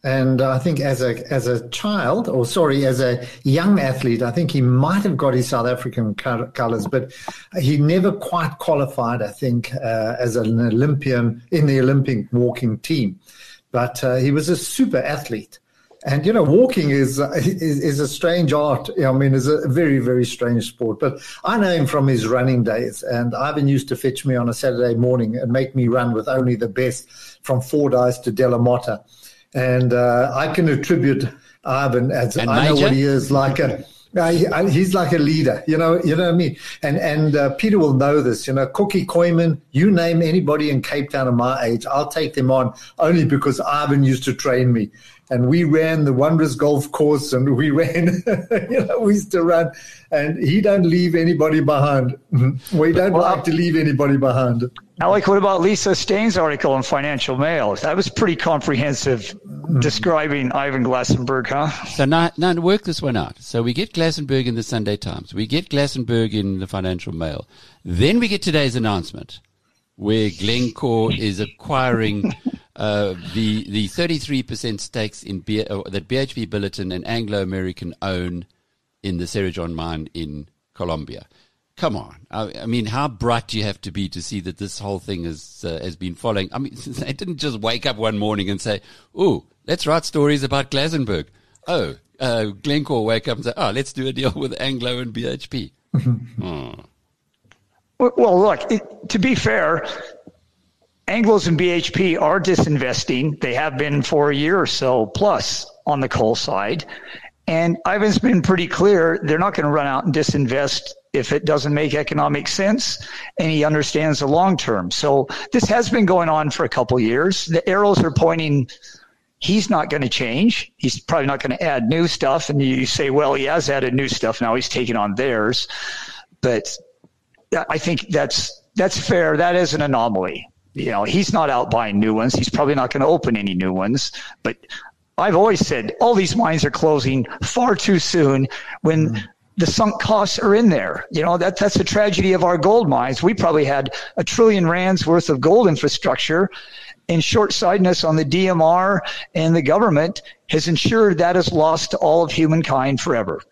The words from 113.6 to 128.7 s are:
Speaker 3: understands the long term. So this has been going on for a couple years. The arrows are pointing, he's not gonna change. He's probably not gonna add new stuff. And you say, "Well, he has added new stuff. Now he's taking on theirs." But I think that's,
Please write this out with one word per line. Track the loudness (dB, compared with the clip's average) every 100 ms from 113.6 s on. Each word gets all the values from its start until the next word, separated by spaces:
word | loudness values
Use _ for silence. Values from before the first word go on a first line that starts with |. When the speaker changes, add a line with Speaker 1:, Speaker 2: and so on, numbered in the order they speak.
Speaker 3:
understands | 2 2 0 0 0 0
the | 2
long | 2 4 2
term. | 0 -2 -2
So | -4 2 2 0 -6 -2
this | -2
has | 2 0 0
been | 2 2
going | 2 2
on | 0 -2
for | -2
a | -4
couple | -2 0 2
years. | 2 2 0 -2 -2
The | -2 0
arrows | 2 4 4
are | 2
pointing, | 2 2 2 0 0 0 -8 -20 -20 _ _ _ _
he's | 0 0 2
not | 0 0
gonna | -2 -2
change. | -2 -2 2 2 0 -6 _
He's | -4 -4
probably | -2 0 0
not | -2
gonna | -4 -4
add | -2 -2 0
new | 0 0
stuff. | 0 0 0 0
And | 0
you | 0 0 -2
say, | -2 0
"Well, | 2 2
he | 0
has | 0 -2 0
added | -2 0
new | -2 -2
stuff. | -2 -2 -2
Now | -2
he's | -2 -2
taking | -4 -2 -2
on | -2 -2
theirs." | -2 0 0 -2 -4 -10 -12 -12 -14 -18 -20 _
But | -2 -2 -4 -14 _ _ _ _ _ _ _ -4 -2
I | -4
think | -2 -4 -2
that's, | -2 0 -4 -6 -12 _